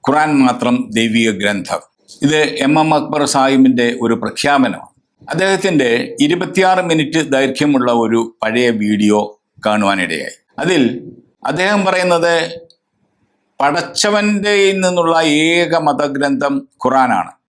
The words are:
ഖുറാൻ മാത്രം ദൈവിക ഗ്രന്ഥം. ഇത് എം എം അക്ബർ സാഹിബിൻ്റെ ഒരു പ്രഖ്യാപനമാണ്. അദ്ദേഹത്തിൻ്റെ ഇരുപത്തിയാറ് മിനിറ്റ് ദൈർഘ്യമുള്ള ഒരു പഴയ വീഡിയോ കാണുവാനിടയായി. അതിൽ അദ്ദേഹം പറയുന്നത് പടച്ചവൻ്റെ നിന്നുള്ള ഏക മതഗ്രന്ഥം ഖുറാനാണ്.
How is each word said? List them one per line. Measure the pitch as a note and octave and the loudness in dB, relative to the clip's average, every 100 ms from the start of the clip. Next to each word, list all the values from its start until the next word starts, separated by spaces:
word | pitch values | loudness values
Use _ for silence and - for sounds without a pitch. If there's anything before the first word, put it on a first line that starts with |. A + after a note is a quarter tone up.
| - | 0
ഖുറാൻ | D3 D#3 C#3+ | 0 2 2
മാത്രം | B2+ B2 A#2+ B2 A#2 A2 | 2 0 -2 -2 -2 -2
ദൈവിക | A2+ A2+ A2+ G2 | 0 0 0 0
ഗ്രന്ഥം. | G2+ G2+ F2 E2 - _ _ - C#3+ | -2 -4 -6 -8 -10 _ _ -4 0
ഇത് | D#3 D3 - C3+ | 2 0 0 0
എം | D#3 | 2
എം | D#3+ D3+ | 2 0
അക്ബർ | - D3+ C#3 | -2 -2 0
സാഹിബിൻ്റെ | C#3 C3+ C3+ C3 B2 A#2+ A#2+ | 2 2 4 4 4 0 0
ഒരു | A2+ A#2 | -2 -2
പ്രഖ്യാപനമാണ്. | A2 - C#3+ C#3+ B2 F2+ - _ _ _ - | -4 -4 0 2 0 -4 -14 _ _ _ -8
അദ്ദേഹത്തിൻ്റെ | D#3 F#3+ F#3+ F#3+ D#3+ B2+ A#2+ - - D3 | -2 0 0 0 0 2 0 -2 -2 0
ഇരുപത്തിയാറ് | F3 F3+ F#3 F#3 F#3 F3 | 0 -2 0 2 2 0
മിനിറ്റ് | D#3+ D3 D#3 C#3+ | -2 0 -2 0
ദൈർഘ്യമുള്ള | C3+ C3+ - D3 C#3 B2 A#2 | 0 0 0 2 2 2 0
ഒരു | A2+ A2+ A2+ _ | 2 0 -2 _
പഴയ | A2 A#2 B2 A2 | -4 0 0 0
വീഡിയോ | G#2 G#2 G#2 G#2 G#2+ - _ _ G#2+ | -2 0 2 2 0 -10 _ _ -2
കാണുവാനിടയായി. | G#2 G2 G2 F2 D#2+ - - _ - | 0 0 0 -2 -4 -8 -14 _ -6
അതിൽ | E3 F3 A#2 F2+ - - _ _ - | -2 0 0 -2 -12 -20 _ _ -6
അദ്ദേഹം | D3+ F#3+ G#3 F#3+ | -2 0 0 0
പറയുന്നത് | F#3 F3+ E3+ E3+ E3+ - - - _ _ _ _ _ _ _ _ _ | 0 0 2 2 0 -2 -10 -20 _ _ _ _ _ _ _ _ _
പടച്ചവൻ്റെ | C#3 D#3 E3+ - G#3 G#3 G#3 G#3 G3+ G3+ G3 G3 | -2 -2 -4 -2 0 0 0 -2 0 2 2 2
നിന്നുള്ള | F#3 F3+ E3 E3 D#3+ D3 D#3+ | 0 0 2 2 2 2 2
ഏക | E3+ E3 E3 D3+ | 0 0 0 0
മതഗ്രന്ഥം | C#3 D3 C3+ C#3+ C3+ C#3+ C#3 - _ | -2 -2 -2 -2 0 -2 -4 -6 _
ഖുറാനാണ്. | B2+ C3+ B2+ G2 E2+ - | 0 2 2 0 -4 -12